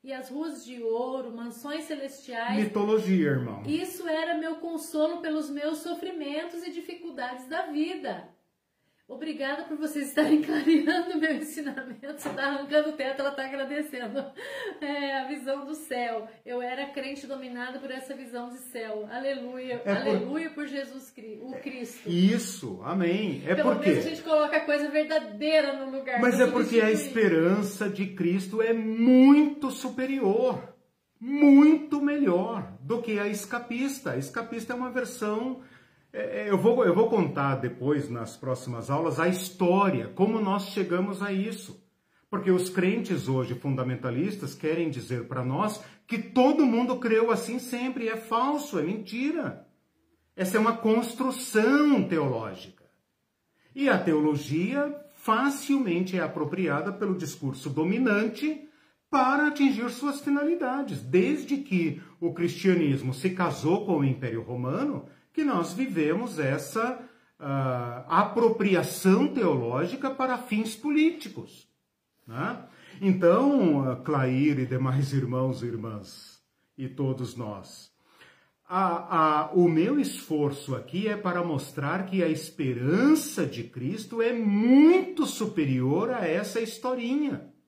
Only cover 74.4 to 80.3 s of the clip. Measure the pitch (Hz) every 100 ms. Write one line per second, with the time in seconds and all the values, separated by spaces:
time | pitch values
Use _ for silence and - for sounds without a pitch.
74.4 | 143 139 123 127 131 131 135 135 120 127
75.4 | 131 107 117 113 113 107 95 - - -
76.4 | _ _ _ - 131 139 135 120 120 117
77.4 | 107 101 92 - - _ _ _ - _
78.4 | _ _ _ 277 233 170 - 170 156 151
79.4 | 156 190 170 156 190 294 247 - -